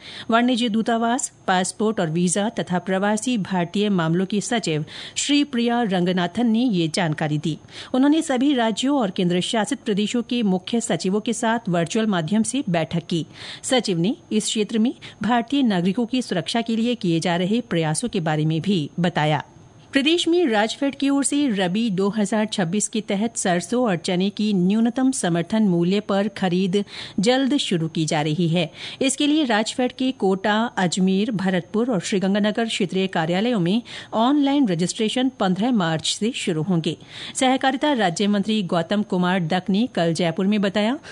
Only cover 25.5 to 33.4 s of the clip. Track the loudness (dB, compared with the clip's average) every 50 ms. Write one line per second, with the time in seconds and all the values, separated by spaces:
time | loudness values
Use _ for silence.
25.5 | 0 2 2 4 2 2 2 2 0 0 0 0 0 0 0 -2 -2 -2 -2 0
26.5 | 2 2 0 2 0 0 -2 -4 -8 -16 -16 -8 -4 0 2 2 2 2 2 2
27.5 | 2 0 0 0 0 0 -2 -2 -2 -2 -2 0 0 0 0 0 0 0 0 2
28.5 | 2 0 0 -2 -4 -12 -14 -10 -4 -2 -2 0 0 0 0 2 2 2 2 2
29.5 | 2 0 0 -2 -2 -2 -2 -2 -2 -2 -2 -2 -2 0 0 0 0 0 0 0
30.5 | 2 2 0 -2 0 0 0 0 2 2 2 2 2 2 0 0 -2 -2 0 0
31.5 | 0 -2 -2 -2 -2 -2 0 0 0 -2 -2 -2 -2 0 0 2 2 2 0 0
32.5 | 0 0 -2 -2 -2 -2 -2 -2 0 -2 -2 0 -2 -2 -2 0 0 0